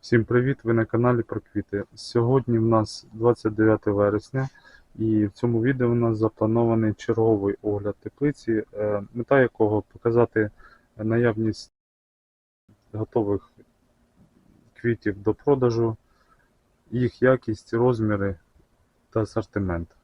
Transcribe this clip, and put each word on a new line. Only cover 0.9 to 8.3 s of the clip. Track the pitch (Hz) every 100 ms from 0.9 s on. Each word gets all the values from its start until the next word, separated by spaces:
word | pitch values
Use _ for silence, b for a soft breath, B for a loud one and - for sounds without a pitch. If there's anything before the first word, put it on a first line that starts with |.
| 113 123 120
про | 117 107
квіти. | - 104 - 101 98
Сьогодні | - - 120 117 135 120 113
в |
нас | 113 113 110 - -
двадцять | 110 120 117 110
дев'яте | 107 110 107 -
вересня, | 101 104 104 - 131 135 b b b _
і | - 113 107 104
в |
цьому | - 123 117
відео | 120 135 123
у |
нас | 120 117 107
запланований | 110 - 110 113 117 113 110
черговий | 104 - 113 113 107 98 98
огляд | 107 104 101 -
теплиці, | 107 _ 147